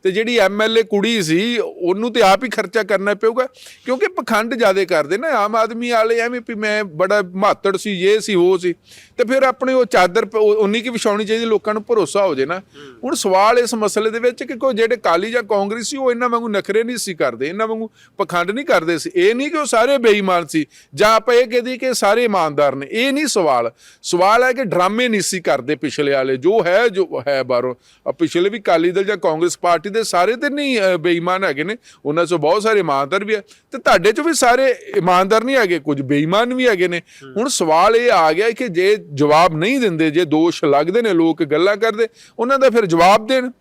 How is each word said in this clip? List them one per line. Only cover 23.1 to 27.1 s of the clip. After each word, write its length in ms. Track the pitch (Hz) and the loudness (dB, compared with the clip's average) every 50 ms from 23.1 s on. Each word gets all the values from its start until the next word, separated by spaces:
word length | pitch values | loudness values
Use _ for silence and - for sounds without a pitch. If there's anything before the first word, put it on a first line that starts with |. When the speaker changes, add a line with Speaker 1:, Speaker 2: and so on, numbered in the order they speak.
Speaker 1:
ਨਹੀਂ 140 | 269 285 311 | 0 -2 -2
ਸਵਾਲ। 460 | 254 - 214 175 151 131 120 117 113 _ _ _ - - _ | -2 -2 0 2 2 2 2 0 -2 _ _ _ -20 -20 _
ਸਵਾਲ 420 | - - - 175 180 196 220 240 254 | -6 -4 0 2 4 4 4 4 2
ਹੈ 80 | 262 | 2
ਕਿ 120 | 254 254 269 | 0 -2 -4
ਡਰਾਮੇ 440 | 190 151 180 180 190 208 226 254 247 | -2 0 0 0 0 0 0 -2 0
ਨਹੀਂ 120 | 220 202 | 0 -2
ਸੀ 200 | 175 - - 185 | -2 -4 -6 -4
ਕਰਦੇ 360 | 170 185 151 131 117 131 151 143 - | -2 -2 -2 -2 -2 -4 -6 -4 -4
ਪਿਛਲੇ 260 | 143 - - 147 139 | -6 -4 -2 -2 0
ਵਾਲੇ, 240 | 139 135 131 135 135 | 0 0 0 -2 -2
ਜੋ 280 | 131 123 175 214 226 175 | 0 0 2 2 2 2
ਹੈ, 240 | 170 180 208 240 240 | 2 2 2 2 2
ਜੋ 340 | 185 190 185 - | 0 -2 -4 -4